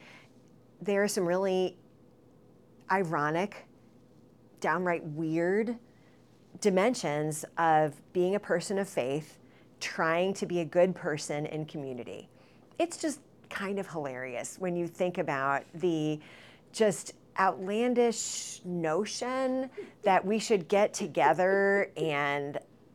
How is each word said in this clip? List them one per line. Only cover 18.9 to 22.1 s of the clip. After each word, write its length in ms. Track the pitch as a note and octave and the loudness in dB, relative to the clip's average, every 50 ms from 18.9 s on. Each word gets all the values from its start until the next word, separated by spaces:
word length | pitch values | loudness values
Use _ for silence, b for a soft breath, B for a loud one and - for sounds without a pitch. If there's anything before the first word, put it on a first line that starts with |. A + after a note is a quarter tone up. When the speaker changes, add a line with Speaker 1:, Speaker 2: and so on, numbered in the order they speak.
| D#3 F3+ G#3+ G#3 - - B3 B3 C4 C4 C4+ B3+ B3+ C4 C4 C4 B B F#4+ B B B - | 0 0 -2 -2 -4 -6 -6 -4 -2 -2 -2 0 -2 -2 -4 -6 B B -16 B B B 2
Speaker 1:
that 220 | G3+ F#3 F3+ - | 4 4 4 4
we 140 | F#3+ A3 A3 | 2 0 0
should 280 | G3 - A3+ F#3+ D#3+ - | 2 2 2 2 2 2
get 260 | G3+ G3 G#3 - - | 4 4 4 2 0
together 960 | - - E3 C#3 E3+ D3 D3 D#3+ D#3 F3+ F#3+ G3 G3 G3 G3 G3 G3+ G3 - - | -4 -6 -4 0 4 4 4 6 6 4 4 4 4 4 4 4 2 2 -2 -4
Speaker 2:
<laughs> 40 | - | -4
Speaker 1:
and 600 | D#3+ D#3+ | -2 -2